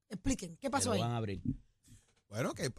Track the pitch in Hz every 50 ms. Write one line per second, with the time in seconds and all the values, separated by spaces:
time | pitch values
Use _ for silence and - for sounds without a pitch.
0 | _ - 214 - - 269 262 - 190 165 165 - - 262 262 269 - 202 196 190
1 | 117 117 120 117 110 101 95 90 - - - - - _ _ _ _ - - -
2 | _ _ _ _ _ _ 101 110 143 233 339 - 180 131 -